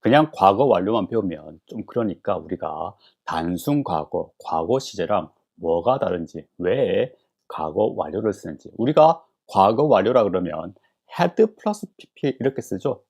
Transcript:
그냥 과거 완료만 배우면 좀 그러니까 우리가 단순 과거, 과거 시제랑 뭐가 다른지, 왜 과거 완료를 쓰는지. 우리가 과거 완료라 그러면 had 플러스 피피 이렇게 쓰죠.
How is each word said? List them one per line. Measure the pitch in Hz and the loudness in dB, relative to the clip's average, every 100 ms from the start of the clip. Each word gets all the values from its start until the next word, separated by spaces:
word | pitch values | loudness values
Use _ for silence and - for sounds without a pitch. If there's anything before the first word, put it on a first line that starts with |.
그냥 | 113 139 156 | 4 4 4
과거 | - 95 101 | 4 4 6
완료만 | 139 92 95 113 98 | 4 2 2 -2 -2
배우면 | 117 98 78 78 82 _ | -2 -4 -8 -14 -20 _
좀 | - 110 | -14 -8
그러니까 | 120 110 - - 92 | -4 -4 -6 -6 -6
우리가 | 80 90 78 78 87 - _ _ | -6 -8 -8 -8 -10 -12 _ _
단순 | - 82 82 90 143 147 | -8 -4 -4 -4 0 -2
과거, | - 80 76 87 85 _ | 0 -4 -4 -6 -8 _
과거 | - 80 82 131 | -6 -4 0 -2
시제랑 | - - 85 104 78 _ _ | -2 -8 -2 -2 -4 _ _
뭐가 | _ 85 85 113 135 | _ -2 0 0 0
다른지, | 139 90 82 - - _ | -2 -4 -6 -12 -18 _
왜 | 90 117 113 95 120 - _ _ _ | -2 0 0 0 -2 -8 _ _ _
과거 | - 78 85 110 - | -10 -6 -2 -2 -2
완료를 | 78 87 110 | -6 -4 -4
쓰는지. | 95 - 71 - - | -4 -10 -14 -16 -4
우리가 | 117 156 156 160 _ _ _ | 0 6 6 4 _ _ _
과거 | 104 98 113 | 4 4 4
완료라 | 151 110 101 123 | 4 4 6 4
그러면 | 104 92 90 80 85 - _ _ _ - | 2 0 -4 -6 -10 -16 _ _ _ -2
had | 175 - 220 | -2 2 0
플러스 | _ 214 208 196 _ | _ -8 -6 -12 _
피피 | - - 143 127 | -20 -6 -4 -2
이렇게 | 131 135 | -4 -4
쓰죠. | - 98 143 - _ | -8 -6 -6 -8 _